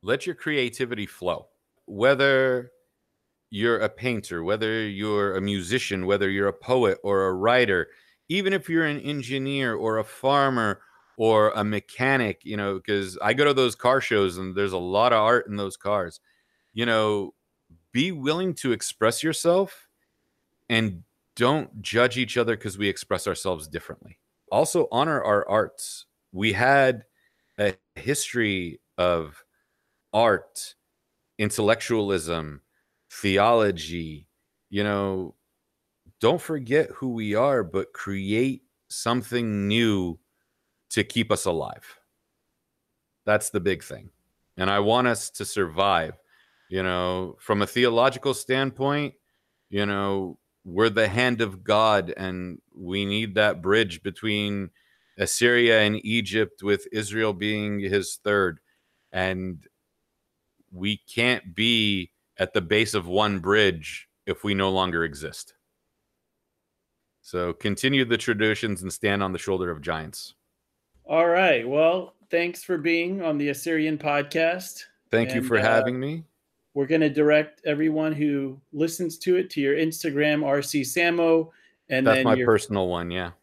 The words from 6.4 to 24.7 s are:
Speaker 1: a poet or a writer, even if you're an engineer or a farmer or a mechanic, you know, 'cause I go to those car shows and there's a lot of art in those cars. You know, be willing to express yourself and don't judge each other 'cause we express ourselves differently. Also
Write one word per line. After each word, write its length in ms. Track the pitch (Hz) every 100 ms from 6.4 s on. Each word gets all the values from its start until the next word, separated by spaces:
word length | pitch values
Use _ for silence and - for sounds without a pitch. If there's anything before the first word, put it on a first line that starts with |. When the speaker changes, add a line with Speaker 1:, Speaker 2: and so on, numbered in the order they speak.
| 98
Speaker 1:
a 40 |
poet 460 | - - 127 113 92
or 240 | 98 98 95
a 60 |
writer, 540 | 92 107 127 117 92 78 - _ _ _
even 240 | 180 196
if 160 | 190 -
you're 160 | 165 156
an 140 | 147
engineer 760 | - 147 120 135 135 139 131
or 240 | 110 110 110
a 60 |
farmer 760 | 107 - 131 143 139 127 110 98 _ _ _ -
or 340 | 113 110 107
a 140 | -
mechanic, 760 | 104 107 - - 127 135 113 95
you 120 | - 104
know, 220 | 101 95
'cause 360 | - 101 95 90
I 120 | 104
go 100 | 127
to 100 | 147
those 200 | 135 127
car 260 | - 123 135
shows 360 | - 107 98 87
and 180 | 92
there's 180 | 92 101
a 60 | 92
lot 340 | 90 98 120
of 80 | 117
art 260 | 107 120 -
in 100 | 104
those 200 | 98 -
cars. 440 | 98 104 90 - _ _ _ _ _
You 120 | 107 120
know, 480 | 113 107 104 95 - _ _ _ 82 _
be 200 | 120 165
willing 400 | 165 135 160 185 165
to 160 | 135
express 500 | 113 - - 110 -
yourself 680 | 160 156 170 180 196 - _ _ _ _ _ _ _ _ _
and 360 | 117 110 87 - _ _ -
don't 440 | 120 151 - 107
judge 380 | 101 113 123 117
each 180 | 120 -
other 200 | 117 107
'cause 200 | 110 95
we 120 | 101
express 380 | 92 - 92 -
ourselves 400 | 90 98 87 76
differently. 500 | 80 - - - - _ _ _
Also 380 | 104 160